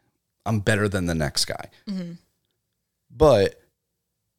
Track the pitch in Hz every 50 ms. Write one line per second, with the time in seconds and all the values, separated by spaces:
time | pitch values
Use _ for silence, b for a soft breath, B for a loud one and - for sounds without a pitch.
0 | b b _ _ _ _ _ _ _ 98 113 107 95 113 107 101 104 101 95 98
1 | 90 85 82 80 76 71 - - - - - - - - b b b - 196 185
2 | 175 170 170 170 _ _ _ _ _ _ _ _ _ _ _ _ _ _ _ _
3 | _ _ - 117 156 170 120 107 98 - - - _ _ _ _ _ _ _ _
4 | _ _ _ _ _ _ _